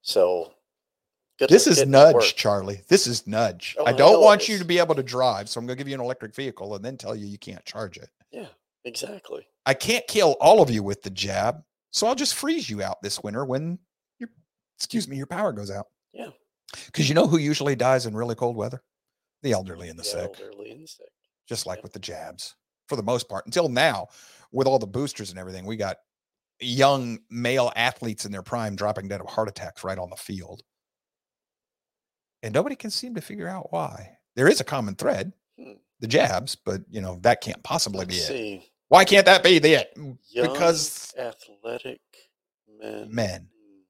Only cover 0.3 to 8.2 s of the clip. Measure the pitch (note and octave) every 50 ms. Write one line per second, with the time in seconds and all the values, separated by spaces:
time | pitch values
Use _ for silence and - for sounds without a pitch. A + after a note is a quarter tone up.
0.3 | F2+ F2 E2 - _ _ _ _ _ _ _ _ _ _ _ _ _ _ _ _
1.3 | _ _ G#3 F#3+ - - - D#4 F3 D3 C3+ C3+ C#3 C3+ C#3+ D#3+ D#3 A#2+ A2 F#2+
2.3 | - - - A2 G2+ G2+ F#2 F#2+ G2+ G2 _ - E3+ G3+ - A#2+ A#2+ A2 - -
3.3 | G#2 A2 A#2 G#2 F2+ F2 - - - - D3 - B2+ C3 C#3 F3 A3 - G#3+ G#3+
4.3 | G#3 G#3 G#3+ - A3 G3 F3+ E3 F3 F3 E3+ E3 D#3+ C#3 C3 B2 B2 B2 B2+ B2+
5.3 | A2 G2 G#2 G#2+ - A#2+ A#2 B2 B2+ B2+ C#3+ C#3 C#3 C3+ B2 B2 B2+ - - G#2+
6.3 | G#2+ - C#3 C3 G#2+ - F#2+ G2+ G#2 G2 G2+ B2 C3+ - - G2 A#2 G#2+ G#2 G2+
7.3 | G2+ G#2 - - G2 F2+ _ - - G#2 A2 F#2+ E2+ - - - _ _